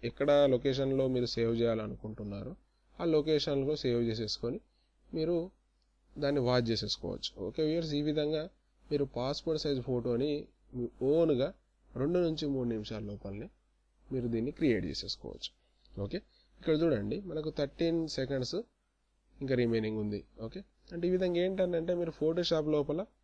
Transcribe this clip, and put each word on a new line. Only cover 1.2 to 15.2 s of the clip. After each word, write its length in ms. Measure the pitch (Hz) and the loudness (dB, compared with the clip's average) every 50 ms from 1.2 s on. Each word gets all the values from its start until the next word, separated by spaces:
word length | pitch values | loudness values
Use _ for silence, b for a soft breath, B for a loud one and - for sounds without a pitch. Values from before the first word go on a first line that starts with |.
| 123 120 - | 0 0 0
సేవ్ 200 | 117 117 113 117 113 | 0 2 2 4 2
చేయాలనుకుంటున్నారో 920 | 117 117 113 113 107 117 120 - - 110 110 - 107 104 98 104 - 127 180 - _ _ _ _ _ _ _ - | 2 2 2 0 -2 -6 -8 -10 -10 -12 -10 -8 -8 -8 -6 -8 -8 -10 -12 -14 _ _ _ _ _ _ _ -4
ఆ 40 | 180 170 156 | 0 2 2
లొకేషన్లో 600 | 151 143 156 156 147 - - 143 139 135 139 156 151 - | 2 4 4 2 2 2 0 0 0 0 0 -2 0 0
సేవ్ 180 | 131 120 120 120 117 | 0 2 2 2 0
చేసేసుకొని 500 | 110 113 113 107 - - - 120 139 214 _ _ _ _ _ _ _ _ _ _ | 0 -2 -4 -4 -6 -4 -4 -6 -6 -6 _ _ _ _ _ _ _ _ _ _
మీరు 260 | - 165 156 160 175 170 170 190 _ _ _ _ _ _ _ _ _ _ _ _ - 143 147 | -4 -2 0 0 0 0 -2 -4 _ _ _ _ _ _ _ _ _ _ _ _ -8 -4 -2
దాన్ని 180 | 143 143 143 123 | 0 2 2 2
వాచ్ 180 | 120 127 123 120 113 | 4 4 2 2 2
చేసేసుకోవచ్చు. 600 | 113 104 104 110 - - - - - - - - - - 98 | 0 -2 -2 -4 -6 -6 -6 -6 -6 -6 -8 -10 -8 -6 -8
ఓకే 140 | 92 123 - 156 | -6 -2 0 0
వ్యూయర్స్, 260 | 151 156 170 165 156 147 147 | 0 0 0 -2 0 -2 0
ఈ 20 | 147 151 | 0 0
విధంగా 340 | 147 156 147 147 156 156 156 180 _ _ _ _ _ _ _ - | 0 0 0 0 -2 -2 -4 -8 _ _ _ _ _ _ _ -4
మీరు 160 | 147 143 139 139 - | 0 0 0 0 -2
పాస్‌పోర్ట్ 440 | 123 123 131 147 - - 165 160 156 - | -4 -2 -2 -4 -4 -2 -2 -2 0 0
సైజ్ 160 | 151 143 131 120 135 | 0 0 0 0 0
ఫోటోని 420 | 127 123 117 131 120 117 135 151 147 147 - - _ _ _ _ - | -2 0 0 0 0 0 2 0 0 -2 -4 -10 _ _ _ _ -6
మీ 100 | 123 120 117 - - 127 135 147 | -6 -6 -6 -4 -2 2 4 4
ఓన్గా 360 | 165 170 165 147 120 131 165 - _ _ _ _ _ _ _ - 123 | 6 6 4 4 2 2 -2 -4 _ _ _ _ _ _ _ -6 -2
రెండు 180 | 131 151 175 180 175 | -2 0 2 2 2
నుంచి 220 | 165 160 156 160 143 139 | 2 0 -2 -2 -2 -2
మూడు 140 | 131 123 120 113 | -2 -2 -2 -2
నిమిషాల 280 | 110 107 - 113 107 107 104 | -2 -4 -6 -8 -8 -8 -8
లోపలనే 360 | 101 104 - 101 98 104 127 208 _ _ _ _ _ _ _ _ _ _ _ - 131 | -10 -10 -10 -10 -10 -10 -12 -14 _ _ _ _ _ _ _ _ _ _ _ -8 -6
మీరు 140 | 127 120 120 117 | -4 -2 -2 -2
దీన్ని 180 | 113 113 139 143 | -2 -2 -4 -2
క్రియేట్ 280 | - 160 143 117 98 - 80 | 0 2 2 2 2 0 -4
చేసేసుకోవచ్చు. 600 | 69 - - 95 - - | -6 -8 -8 -8 -10 -10